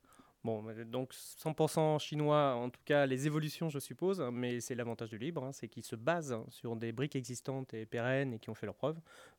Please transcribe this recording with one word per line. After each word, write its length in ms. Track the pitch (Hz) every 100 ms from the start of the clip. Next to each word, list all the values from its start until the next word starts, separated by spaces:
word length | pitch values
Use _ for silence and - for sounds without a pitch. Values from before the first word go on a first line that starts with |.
| _ - - _
Bon, 180 | 117 110
mais 240 | 110 110 113
donc 280 | 123 131
cent 400 | - - - 160
pour 160 | 147 156
cent 300 | 170 156 151
chinois, 560 | - 151 147 151 139 120
en 140 | 123
tout 100 | - -
cas 200 | 147 139
les 200 | 131 151
évolutions, 440 | 151 156 - 165
je 100 | 143
suppose, 420 | - 123 180 190
hein, 100 | 123
mais 300 | 123 123 120
c'est 140 | - 120
l'avantage 340 | 117 113 113
du 80 | 110
libre, 260 | 139 165
hein, 80 | 131
c'est 160 | - 113
qu'il 160 | 123
se 120 | - 110
base, 360 | 123 170 147
hein, 120 | 113 123
sur 260 | - 120 113
des 160 | 117
briques 260 | 113 147 135
existantes 560 | 123 123 - 135 131
et 120 | 113 110
pérennes 480 | 120 120 135 135
et 60 | 110
qui 100 | -
ont 40 |
fait 120 | 110 104
leurs 100 | -
preuves, 240 | 139 160 - - -